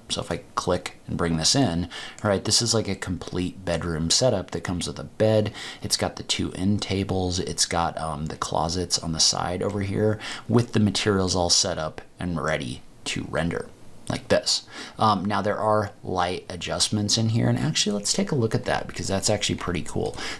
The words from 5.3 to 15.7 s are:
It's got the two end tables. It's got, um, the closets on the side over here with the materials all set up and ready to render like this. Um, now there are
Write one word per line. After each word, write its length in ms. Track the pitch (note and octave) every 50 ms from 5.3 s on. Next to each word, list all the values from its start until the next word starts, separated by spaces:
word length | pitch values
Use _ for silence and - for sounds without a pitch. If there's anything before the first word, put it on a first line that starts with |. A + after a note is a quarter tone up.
| A2 A2 G#2+ G#2+ - - - - - -
It's 160 | - G2 - -
got 180 | G#2 F2 -
the 80 | - -
two 300 | - - - F#2 E2 -
end 280 | - F#2 G2 G#2 G2+
tables. 560 | - - G2 F#2+ G2 G2+ G2 F#2+ F#2 F2+ F2+ F#2
It's 280 | - - E2+ - -
got, 320 | - F2 E2+ E2+ E2 - -
um, 300 | D#2+ D#2+ D2+ D2 D2+ -
the 100 | - -
closets 600 | - - - - D#2 E2 E2 F#2 F2+ E2+ - -
on 140 | - E2
the 80 | D#2+ D#2
side 420 | - - - F2 E2+ E2 F2+ F#2
over 200 | G2 G2+ G2+ G#2
here 380 | G2 G2 G2+ G#2+ G#2+ G#2+ G#2+ G#2 - - - - - -
with 240 | A2+ A#2+ A#2+ -
the 80 | - A2+
materials 560 | G#2 G2+ G2 - - A2 G2+ F#2+ F#2+ F#2 F#2
all 140 | F#2+ F2 E2+
set 280 | - - - G2 E2+ D#2+
up 220 | D#2 D#2 - - - - - -
and 240 | - F2+ E2+ D#2
ready 400 | C#2 D#2 D#2 C#2+ C#2+ A#1+ C2+ - - - - - -
to 220 | - - - - -
render 380 | - C#2+ E2 E2+ - - - - - - - - - - - -
like 180 | - - - -
this. 360 | - D#5 - - - - - - - - - - - -
Um, 240 | - A2 G#2 F#2+ E2+
now 180 | G#2 G#2 G2
there 160 | G2 G#2 G2 -
are 340 | G2+ G#2+